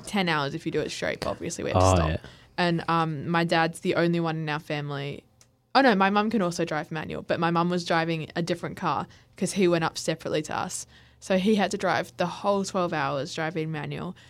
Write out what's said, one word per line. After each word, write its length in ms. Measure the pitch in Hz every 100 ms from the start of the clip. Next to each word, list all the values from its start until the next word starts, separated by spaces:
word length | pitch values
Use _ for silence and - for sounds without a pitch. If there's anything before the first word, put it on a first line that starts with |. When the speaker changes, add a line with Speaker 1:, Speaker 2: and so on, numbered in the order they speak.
| -
Speaker 1:
ten 220 | 208 180
hours 260 | 156 139
if 120 | 156 165
you 60 |
do 80 | 151
it 100 | 147
straight, 300 | - - -
but 100 | -
obviously 340 | - 87 165
we 60 | 71
had 100 | 92
to 60 | 92
Speaker 2:
Oh, 80 |
Speaker 1:
stop. 140 | 92 78
Speaker 2:
yeah. 60 | 80 - - - -
Speaker 1:
And, 260 | 175 170 -
um, 400 | 165 160 151 143
my 160 | 170
dad's 360 | 170 170 165 165
the 140 | 180
only 260 | - 170 170
one 160 | 165 160
in 120 | 156
our 100 | 151
family. 640 | - 147 147 139 139 139 - _ _ _ _
Oh, 60 | 247
no, 140 | 269
my 160 | 196 190
mum 180 | 208 214
can 140 | 233
also 220 | 175 170
drive 260 | 165 156 156
manual, 300 | 160 151 156
but 180 | - -
my 100 | 170
mum 200 | 170 170
was 140 | 175
driving 440 | 175 170 165 165 151 -
a 60 |
different 340 | 170 170 160 175
car 300 | 170 131 - - _ -
'cause 160 | 196
he 160 | 196 180
went 160 | 170
up 120 | 160 -
separately 460 | - 160 - 156
to 140 | 156 -
us. 300 | - - - - - _
So 180 | - 190
he 160 | 190
had 160 | 214 185
to 60 | 202
drive 340 | 185 139 170 -
the 100 | 175
whole 380 | - 202 202
twelve 280 | 196 190 175
hours 420 | 160 139 143 151
driving 380 | - 160 165 156
manual, 420 | 156 143 147 170 -